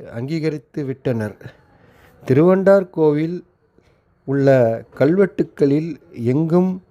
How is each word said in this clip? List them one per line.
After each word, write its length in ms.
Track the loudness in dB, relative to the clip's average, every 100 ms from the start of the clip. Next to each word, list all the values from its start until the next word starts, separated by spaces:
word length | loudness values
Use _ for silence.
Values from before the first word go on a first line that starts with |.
| -12
அங்கீகரித்து 720 | -12 -8 -6 -6 -8 _ -12
விட்டனர். 500 | -10 -8 -4 -4 -6 -10 -20 -20 _ _ _ _ _ _
திருவண்டார் 640 | 0 2 4 4 4 2 2
கோவில் 460 | 0 0 0 -4 -8 -14 _ _ _ _ _ _ _ -6
உள்ள 280 | 0 4 4 4 0 -8
கல்வெட்டுக்களில் 1000 | -2 0 2 0 -2 -6 0 0 0 -4 -12 _ -6 -2
எங்கும் 440 | -2 0 0 0 -4 _